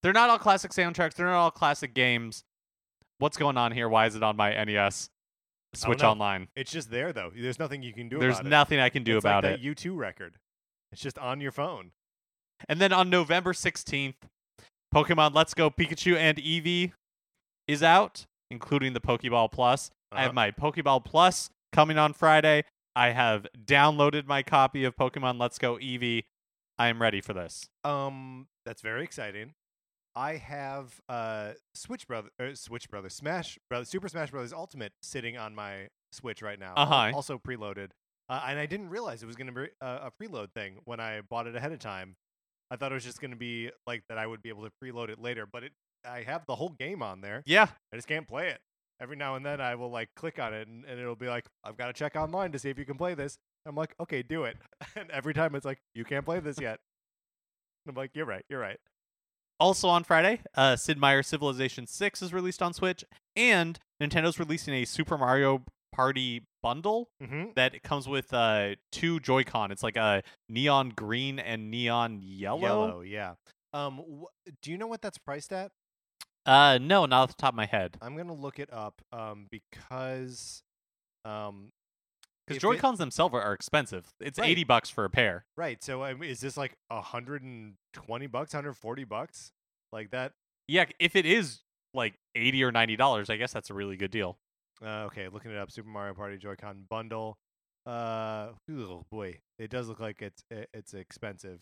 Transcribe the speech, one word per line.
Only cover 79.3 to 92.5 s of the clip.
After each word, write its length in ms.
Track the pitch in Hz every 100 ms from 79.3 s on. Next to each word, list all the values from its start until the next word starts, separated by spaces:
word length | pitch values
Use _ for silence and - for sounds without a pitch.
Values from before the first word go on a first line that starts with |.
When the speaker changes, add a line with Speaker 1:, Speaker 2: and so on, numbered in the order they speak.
| 104 101
Speaker 2:
because, 1120 | 110 _ - - 131 131 131 127 123 - - _ _ _ _ _ _
um, 460 | 110 107 104 101 101 _ _ _ _ _ _ _ -
Speaker 1:
'Cause 100 | 143
Speaker 2:
if 0 |
it 20 |
Speaker 1:
Joy-Cons 380 | 190 240 269 226
themselves 340 | 151 - 170
are, 80 | 123
are 100 | 104
expensive. 600 | 101 - 151 139 95 85 _
It's 180 | 143 143
Speaker 2:
Right. 100 | 160
Speaker 1:
eighty 120 | 175
bucks 260 | 147 120 -
for 160 | -
a 60 | 98
pair. 340 | 107 113 87 _ -
Speaker 2:
Right, 260 | 165 120
so, 220 | - 131
I 100 | 135
mean, 160 | 131 165
is 80 | 123
this, 160 | 131 135
like, 200 | 135 - _
a 100 | 113
hundred 420 | 101 120 123 143
and 320 | 131 123 107 98 _
twenty 360 | - - 117 139
bucks, 240 | 120 151
hundred 220 | 151 143
forty 280 | 131 107 127
bucks? 480 | 127 107 151 - - _ _ _ _
Like 180 | 110 107
that 240 | 127 131 _ _ _ -
Speaker 1:
Yeah, 160 | 160 170 -
if 160 | 170 196
it 100 | 160
is, 380 | 220 170 117 _ _ _
like, 200 | 131 113 - _ 120
eighty 260 | 120